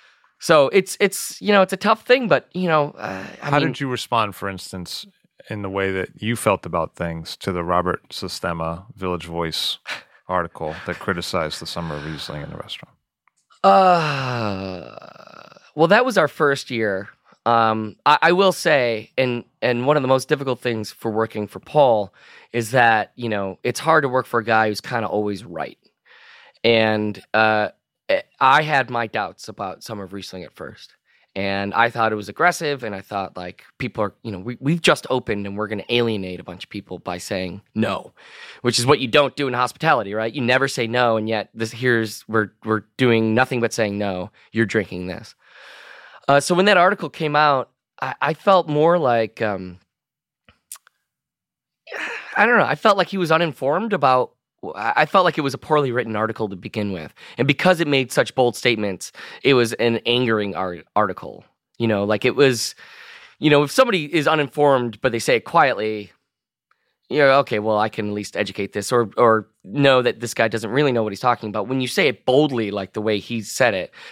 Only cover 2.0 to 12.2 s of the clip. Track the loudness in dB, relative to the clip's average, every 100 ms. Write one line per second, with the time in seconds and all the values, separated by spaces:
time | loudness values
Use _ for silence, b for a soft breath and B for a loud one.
2 | 2 2 4 0 _ -4 0 2 0 -6
3 | -10 -10 -12 -12 0 0 0 -2 -6 -6
4 | -2 -2 -2 -4 -10 -10 -12 -12 -10 -12
5 | -14 _ _ _ -12 -8 -6 -2 -2 -2
6 | -6 -6 -6 0 2 0 0 -4 -4 -6
7 | -8 -8 -12 -10 -6 -6 0 0 0 -4
8 | _ -12 -10 -8 -6 -4 -6 -8 -14 -8
9 | -6 -6 -6 -6 -6 -4 -6 -8 B B
10 | B B -4 -4 -4 -8 -10 -8 -10 -8
11 | -6 -6 -4 -4 -4 -8 -10 -10 -8 -8
12 | -10 -12